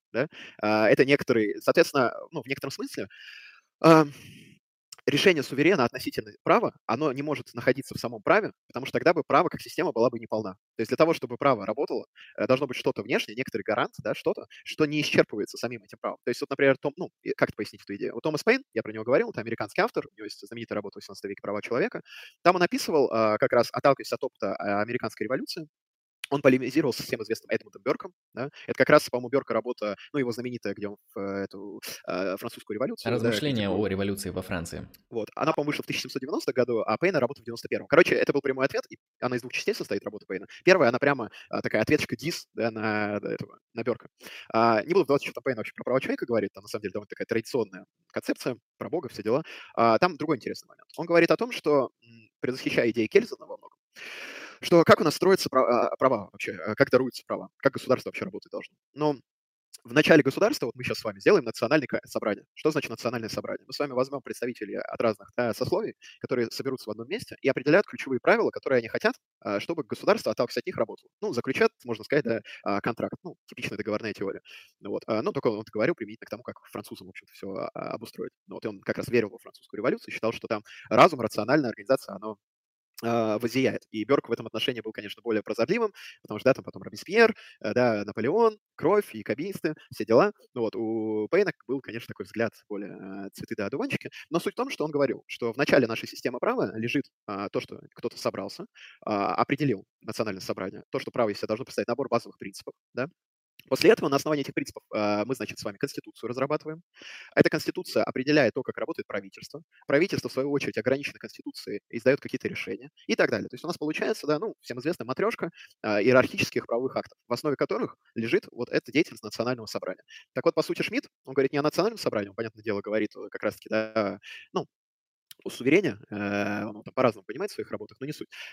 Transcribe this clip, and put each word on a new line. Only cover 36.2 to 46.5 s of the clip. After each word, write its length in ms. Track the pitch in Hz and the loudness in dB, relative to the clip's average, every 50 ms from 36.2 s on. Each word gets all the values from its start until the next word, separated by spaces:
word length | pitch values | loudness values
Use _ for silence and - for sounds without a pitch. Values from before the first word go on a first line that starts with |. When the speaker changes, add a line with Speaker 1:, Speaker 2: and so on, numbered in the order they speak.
| 131 | -6
Speaker 1:
девяностом 320 | 143 185 339 - - 120 | -6 -6 -4 -2 0 0
году, 260 | 127 120 123 120 110 101 | 2 2 2 2 0 0
а 100 | - 107 | 0 0
Пейна 240 | 107 170 190 190 147 | 2 2 2 2 2
работа 220 | 123 - 143 - - | 0 0 -2 -6 -12
в 20 | |
девяносто 240 | 123 117 113 - - | -12 -10 -10 -6 -4
первом. 180 | 120 101 - | -4 -6 -2
Короче, 280 | - 143 160 180 - 143 | 4 6 6 6 6 4
это 180 | - - - 147 | 4 2 2 2
был 80 | 143 | 2
прямой 240 | - 139 131 131 131 | 0 0 0 2 0
ответ, 200 | 139 - 240 - - | 0 0 -2 -4 -6
и 80 | - - _ _ _ _ | -10 -20 _ _ _ _
она 160 | - 123 127 | -4 -2 -2
из 60 | 117 113 | -2 -4
двух 100 | 123 110 | -4 -6
частей 220 | - - - 226 | -2 0 0 0
состоит, 280 | - 165 - 113 - - | -2 -2 -4 -4 -4 -4
работа 200 | 104 107 101 - | -6 -8 -10 -8
Пейна. 200 | - 98 92 98 - - - - | -8 -8 -8 -8 -10 -16 0 6
Первая, 240 | 175 185 185 143 117 | 6 8 8 8 6
она 100 | 123 123 | 4 4
прямо, 320 | - 143 143 131 113 - - - - - | 2 2 2 2 -2 -6 -10 -14 -12 -8
а, 100 | - 101 | -6 -6
такая 220 | - 120 - 107 113 | -2 0 2 2 4
ответочка 340 | - 151 147 - - - | 4 4 2 2 -2 -6
дис, 320 | - - 160 175 - - - _ | -6 -6 -6 -6 -6 -10 -10 _
да, 160 | - 113 117 | -4 -4 -4
на, 500 | 113 110 107 110 107 107 104 104 104 104 | -4 -4 -2 -2 0 0 0 -2 -2 -4
да, 100 | - - | -4 -4
этого, 280 | 110 - - - - - _ _ _ | -6 -6 -8 -12 -18 -20 _ _ _
на 80 | 117 117 | -6 -4
Бёрка. 260 | 123 113 - - - _ _ - - - - - - - | -4 -4 -4 -6 -14 _ _ -20 -18 -18 -18 -10 -2 2
А, 280 | 113 113 117 113 107 - | 4 4 6 4 4 2
не 100 | 147 175 | 2 2
буду 100 | 196 156 | 2 4
вдаваться, 220 | - 139 147 - | 4 2 2 0
что 80 | - - | -2 -10
там 80 | - - | -6 -4
Пейн 160 | 139 127 113 | -2 -2 -2
вообще 160 | 107 - - | -6 -10 -12
про 100 | - - | -10 -4
права 160 | - 123 135 | -2 0 0
человека 240 | - - 277 - - | 0 -2 -4 -4 -4
говорит, 280 | - 120 107 101 95 | -2 0 0 0 -2